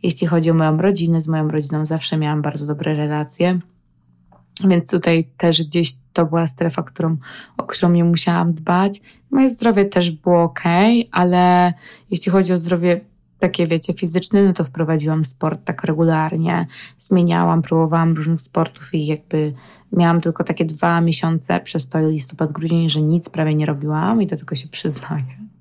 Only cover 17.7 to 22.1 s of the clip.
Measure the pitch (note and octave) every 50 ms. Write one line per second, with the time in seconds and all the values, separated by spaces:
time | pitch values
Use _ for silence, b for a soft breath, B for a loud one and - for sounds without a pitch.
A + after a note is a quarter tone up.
17.7 | E3 D#3+ D#3+ D#3+ D#3+ E3 E3 E3 E3 D#3 D3+ D#3 E3 D#3 - - _ F#3+ E3 -
18.7 | - - D3 - - D#3+ D3+ D3 D#3 D3+ - _ - D#3 D3+ D3+ C#3 B2+ B B
19.7 | B B B B - F3+ E3+ E3+ E3+ E3+ E3 E3+ E3 - F3 - E3+ - - D#3+
20.7 | D#3 D3+ - E3+ E3+ E3+ E3+ E3 E3 - - E3 E3 D#3+ - - F3+ F3+ - -
21.7 | - E3 C3+ - - D#3+ D#3 D#3